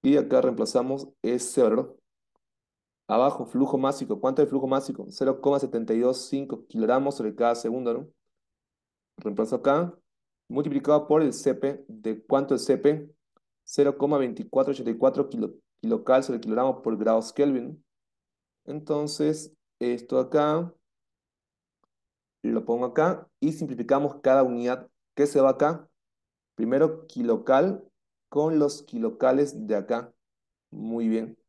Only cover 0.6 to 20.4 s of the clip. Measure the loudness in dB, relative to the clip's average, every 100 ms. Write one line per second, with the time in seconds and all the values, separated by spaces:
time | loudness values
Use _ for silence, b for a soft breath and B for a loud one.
0.6 | 0 0 0 -4 -8 _ -2 -2 -2 2
1.6 | 4 4 -2 -14 _ _ _ _ _ _
2.6 | _ _ _ _ -2 2 2 0 -4 0
3.6 | 0 2 0 -2 -6 -2 0 2 2 0
4.6 | 0 -2 -2 -12 -12 -2 -2 2 0 0
5.6 | 0 -4 -2 2 2 0 -4 -6 -6 -10
6.6 | -8 -2 2 2 0 -2 -6 0 0 0
7.6 | -4 -4 -4 -4 -8 _ _ _ _ _
8.6 | _ _ _ _ _ -12 -6 -4 -2 0
9.6 | 2 2 0 -8 _ _ _ _ _ -4
10.6 | -2 -2 2 2 4 2 2 0 -2 0
11.6 | -2 -4 -14 -8 -6 -6 0 0 2 -2
12.6 | 2 2 4 2 -6 _ _ _ _ _
13.6 | -6 2 2 2 0 0 0 -4 -2 0
14.6 | 0 -2 -4 2 2 2 -4 -4 -6 -8
15.6 | _ _ -2 -2 4 2 2 -6 -2 0
16.6 | 0 -2 -4 -2 2 2 0 0 0 0
17.6 | -4 -14 _ _ _ _ _ _ _ _
18.6 | -12 -12 -4 -4 -4 -2 -2 -2 -8 _
19.6 | _ _ -4 -4 -2 -2 0 0